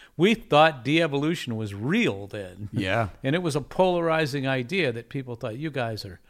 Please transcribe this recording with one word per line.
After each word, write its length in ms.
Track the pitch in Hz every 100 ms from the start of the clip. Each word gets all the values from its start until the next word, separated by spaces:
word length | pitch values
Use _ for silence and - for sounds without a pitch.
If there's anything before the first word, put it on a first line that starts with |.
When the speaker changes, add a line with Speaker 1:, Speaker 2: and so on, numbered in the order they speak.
| - -
Speaker 1:
We 180 | 190
thought 500 | 226 - 147 160 143
de-evolution 720 | 120 160 165 139 151 170 - 110
was 200 | 107 101
real 500 | 120 214 190 98 101
then. 440 | 107 92 92 104
Speaker 2:
Yeah. 360 | 104 92 107 104 -
Speaker 1:
And 120 | 131 165
it 80 |
was 120 | 175 135
a 60 |
polarizing 840 | 120 - 185 175 165 160 151 143 135
idea 440 | 131 123 190 143
that 180 | 117 -
people 260 | 139 127 117
thought, 240 | 123 113
"You 100 | 156
guys 340 | 135 117 107 101
are 140 | 92